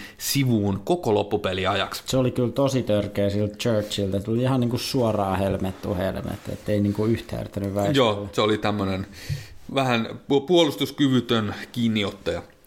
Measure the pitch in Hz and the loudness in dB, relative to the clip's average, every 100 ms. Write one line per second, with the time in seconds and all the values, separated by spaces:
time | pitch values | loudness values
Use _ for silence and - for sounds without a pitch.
0 | - - - 139 131 113 101 95 - 175 | -12 -10 -2 0 2 2 2 0 0 0
1 | 123 104 101 104 98 92 92 101 95 - | 2 2 2 0 0 0 0 0 -2 -6
2 | - 131 127 - 120 - 139 127 107 104 | -2 0 2 0 0 2 2 2 2 0
3 | 101 - 101 101 104 - 123 110 104 - | 0 0 0 2 -2 -2 0 0 0 -2
4 | 98 98 95 113 127 135 120 120 - 139 | -2 -2 0 0 2 2 0 -2 -2 0
5 | 117 107 98 92 98 95 95 - - 90 | 2 2 0 2 0 0 -4 -4 -4 -2
6 | 95 - - - - - - 104 101 101 | -2 -4 -6 -8 -8 -8 -2 2 2 2
7 | 107 113 - 117 107 - 101 98 101 139 | 0 0 -2 -8 -8 -6 -4 -2 2 4
8 | 117 104 101 - 107 107 107 104 95 95 | 2 0 -4 0 2 2 0 0 -2 -2
9 | 95 - - - - - - 135 131 117 | -6 -10 -8 -8 -10 -16 -4 -2 2 0
10 | 110 110 - 139 139 175 160 135 135 - | -2 -8 0 0 4 6 6 2 -4 2
11 | 143 127 117 117 104 98 - - 117 107 | 4 4 4 0 0 -6 -8 -2 0 2
12 | 98 - - 85 - - | -2 -4 -4 -4 -8 -20